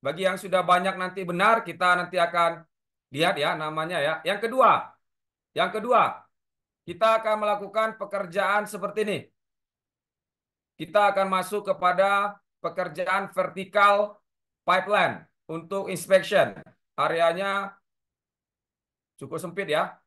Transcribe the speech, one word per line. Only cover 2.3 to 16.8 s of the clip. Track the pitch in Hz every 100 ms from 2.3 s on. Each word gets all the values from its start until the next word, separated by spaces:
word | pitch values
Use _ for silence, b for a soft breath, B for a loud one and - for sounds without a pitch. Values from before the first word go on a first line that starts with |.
| 170 170 165 - _ _ _ _
lihat | 131 165 175
ya | 147
namanya | 170 156 156 160 175
ya. | 143 156
Yang | 156 202 226
kedua, | 262 226 131 - _ _ _ _ _ _
yang | - 180 202
kedua, | 226 233 139 - _ _ _ _ _ _ -
kita | 170 220 226
akan | 220 214
melakukan | 208 202 196 214 220 214
pekerjaan | 196 196 190 175 190 208
seperti | 208 202 196 214
ini. | 208 185 - _ _ _ _ _ _ _ _ _ _ _ _ _ _ _
Kita | 156 202 208
akan | 190 190
masuk | 190 180 208 196
kepada | 185 180 175 196 202 208 - _ _
pekerjaan | 170 175 175 151 180 190 190
vertikal | - 180 185 190 208 202 202 208 - _ _ _ _
pipeline | - 180 190 202 165 98 - _ _
untuk | 160 165 196 185
inspection. | 185 - 190 170 196 131 98 - _